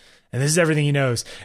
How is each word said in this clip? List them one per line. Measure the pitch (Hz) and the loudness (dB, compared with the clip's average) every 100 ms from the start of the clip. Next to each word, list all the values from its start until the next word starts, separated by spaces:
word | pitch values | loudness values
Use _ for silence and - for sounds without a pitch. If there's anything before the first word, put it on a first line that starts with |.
| - - _ | -20 -20 _
and | 120 | -4
this | 143 | 0
is | 165 | 2
everything | 165 151 | 2 2
he | 143 | 0
knows. | 143 131 117 - - | 0 0 -2 -6 -12